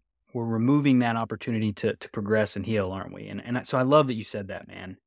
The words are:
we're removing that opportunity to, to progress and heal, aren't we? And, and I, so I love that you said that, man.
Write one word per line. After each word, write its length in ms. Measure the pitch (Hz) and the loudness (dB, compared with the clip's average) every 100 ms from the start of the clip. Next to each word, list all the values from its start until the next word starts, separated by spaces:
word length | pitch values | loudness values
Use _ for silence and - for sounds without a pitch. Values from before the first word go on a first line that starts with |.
| _ _ _ | _ _ _
we're 120 | 123 | -6
removing 560 | 117 113 120 147 143 127 | -2 0 4 4 6 4
that 160 | 120 113 | 4 0
opportunity 560 | 113 110 - 110 107 | -4 -6 -4 -2 0
to, 240 | 101 113 - | 0 -2 -2
to 120 | - | -8
progress 440 | - 101 110 104 | -6 0 2 2
and 100 | 101 | -2
heal, 280 | 98 110 95 | -2 -2 -2
aren't 200 | 95 - | -4 -10
we? 140 | 92 104 | -12 -12
And, 180 | 101 | -10
and 140 | 120 123 | -6 -6
I, 40 | |
so 140 | - 131 | -2 0
I 60 | |
love 240 | 127 151 139 | 6 6 6
that 80 | |
you 80 | 113 | 0
said 240 | 101 107 98 | -6 -8 -8
that, 220 | 92 - | -10 -12
man. 300 | 98 92 - | -14 -14 -14